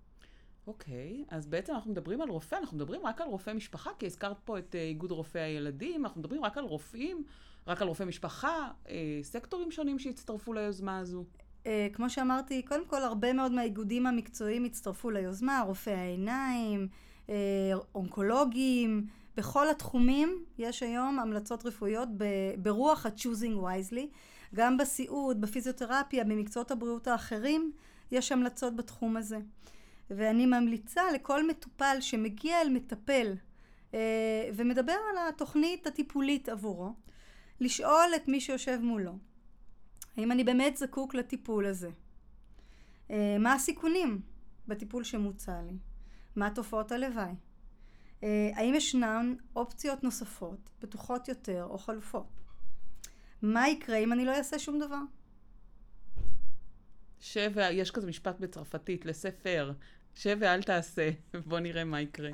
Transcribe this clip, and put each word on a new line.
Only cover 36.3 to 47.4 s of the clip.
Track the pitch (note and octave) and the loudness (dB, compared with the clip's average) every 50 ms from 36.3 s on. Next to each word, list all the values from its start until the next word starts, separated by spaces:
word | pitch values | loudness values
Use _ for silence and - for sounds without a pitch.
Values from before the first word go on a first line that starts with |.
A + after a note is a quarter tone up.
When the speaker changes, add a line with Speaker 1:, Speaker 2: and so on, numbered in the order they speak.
| C#4+ C4 - - | 2 0 0 -4
Speaker 2:
עבורו, | A3 G3+ G3+ G#3+ F#3 F3 F3+ G3+ A#3 - - - - - - - - - - - - - | -6 -4 -4 -6 -6 -6 -6 -8 -10 -12 -16 -20 -20 -20 -20 -20 -20 -20 -20 -20 -6 -2
לשאול | B3 B3 - - - - D4+ D#4+ E4+ F4 E4 | -2 -2 0 0 4 8 8 8 8 8 6
את | D4+ D#4 C4+ | 2 2 0
מי | C4+ C#4 | 0 0
שיושב | B3+ - C4+ B3+ - C4+ B3+ A#3+ A#3 | 0 -2 -4 -2 -2 -2 0 0 0
מולו, | A#3 A3+ G#3 F#3+ F3 F3 G3 - - - - - - - - - - - - - - - - - - - | 0 0 0 -2 -4 -6 -10 -14 -20 -20 -20 -20 -20 -20 -18 -18 -18 -18 -18 -18 -20 -18 -18 -18 -10 -6
"האם | A3+ A3 A#3 B3 | -2 0 2 4
אני | B3 B3+ | 4 6
באמת | A#3+ B3 B3 C4+ D4 C#4+ | 6 6 6 4 4 2
זקוק | - C#4 C4 - C4+ C4+ C4+ C4+ | 0 -2 -4 -4 -4 -4 -2 -4
לטיפול | B3 B3 - C#4 - - - A3 G#3 G3 | -4 -4 -4 -6 -8 -4 -2 -2 0 0
הזה? | G3 G3 F#3 F3+ E3+ D#3+ - - - - - - - - - - - - - - - - - - - - - - - | 0 -2 -4 -6 -8 -10 -14 -18 -20 -20 -20 -20 -20 -20 -20 -20 -20 -20 -20 -20 -20 -20 -20 -20 -20 -20 -20 -10 -4
אה, | G#3+ G#3 G#3 G#3 G3+ G#3 | 0 2 2 4 4 4
מה | A3 A#3+ C4+ | 4 4 4
הסיכונים | C4+ - - - - - D#4+ E4 F#4 F4 B3+ G#3 F#3+ - - - - - - - - - - | 4 2 0 -2 0 0 2 2 4 2 2 0 -2 -6 -10 -14 -16 -16 -16 -16 -14 -10 -8
בטיפול | G#3 G#3 G#3+ G#3 - B3 A#3 | -8 -8 -6 -6 -6 -6 -6
שמוצע | - - G#3+ G#3 G3+ F#3+ - - F#3+ F3+ E3+ E3 | -4 -2 -2 -2 -2 -4 -6 -8 -8 -8 -6 -6
לי? | E3+ F#3 F#3+ - - - - - - - - - - - | -8 -10 -10 -10 -12 -14 -14 -14 -16 -16 -18 -18 -8 -4
מה | G#3 G3+ G#3 | -2 -2 -2
תופעות | G#3+ B3+ G#3+ - A3+ G#3+ G#3+ G#3+ A#3+ | -2 -4 -6 -4 -2 -4 -2 -2 -2
הלוואי? | A#3+ C4 C4+ A#3 A3+ G3 F3 F3+ F3+ | -2 -2 -2 -2 -4 -4 -6 -6 -10